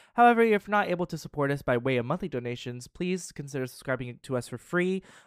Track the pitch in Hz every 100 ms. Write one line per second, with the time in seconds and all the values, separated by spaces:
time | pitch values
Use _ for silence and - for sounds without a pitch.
0 | - - 240 233 233 208 - 208 202 175
1 | 175 160 - - 139 143 - 123 123 127
2 | 120 165 185 131 120 120 - 123 - -
3 | 180 185 - - 143 139 127 - - 127
4 | 123 117 - 127 120 123 - 175 180 190
5 | - -